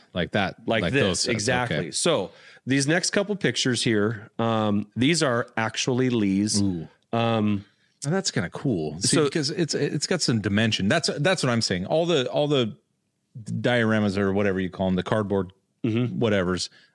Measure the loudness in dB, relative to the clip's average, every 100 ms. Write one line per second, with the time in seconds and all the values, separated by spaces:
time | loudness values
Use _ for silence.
0 | -8 -6 -2 0 -2 -4 -2 0 0 2
1 | 2 0 -2 -2 0 0 0 -4 -4 -2
2 | 0 0 -2 -10 -20 -10 -2 0 2 0
3 | 0 -2 -2 -2 -2 0 0 0 2 2
4 | 2 -2 -8 -4 0 2 2 0 -2 0
5 | 2 2 2 0 -2 -2 -4 -2 -2 0
6 | 2 2 2 2 2 0 0 -2 -8 _
7 | _ -2 0 2 0 -2 -6 _ _ -10
8 | -4 -2 -2 -4 -4 -4 -2 -2 -2 -4
9 | 0 2 2 0 -2 -2 -2 -2 -2 -2
10 | -2 -2 0 0 0 0 2 0 0 0
11 | 0 0 0 2 0 0 0 -2 0 0
12 | 2 2 0 0 2 2 0 -4 _ _
13 | _ _ _ -16 -8 -2 2 2 4 4
14 | 2 2 0 2 2 0 -2 -2 0 0
15 | 0 0 0 -2 -2 -8 _ _ -2 0
16 | -2 0 2 2 2 0 -4 -12 _